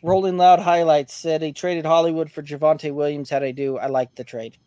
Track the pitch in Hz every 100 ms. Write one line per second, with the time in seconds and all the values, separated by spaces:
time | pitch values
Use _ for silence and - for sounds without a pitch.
0 | 160 190 190 180 180 175 175 170 165 147
1 | 135 - 165 156 156 143 180 170 156 165
2 | 170 160 156 - 147 147 156 151 151 143
3 | 147 147 139 139 135 131 139 131 135 135
4 | 123 - 123 120 113 -